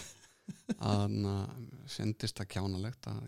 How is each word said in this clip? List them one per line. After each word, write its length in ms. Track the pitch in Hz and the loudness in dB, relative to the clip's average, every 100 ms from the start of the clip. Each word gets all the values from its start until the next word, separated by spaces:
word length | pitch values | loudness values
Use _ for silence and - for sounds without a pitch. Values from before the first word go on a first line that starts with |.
| - - - - - - - | 0 -10 -20 -20 -14 -10 -6
Þannig 640 | 214 107 104 104 104 101 | 0 4 4 4 4 2
að 380 | 98 98 120 - - - | 2 0 -4 -10 -12 -10
syndist 520 | - 107 110 110 - | -2 0 0 -2 -2
það 100 | 98 | -4
kjánalegt 600 | - 98 92 104 123 110 | 0 0 0 -2 -4 -6
að 100 | 107 | -4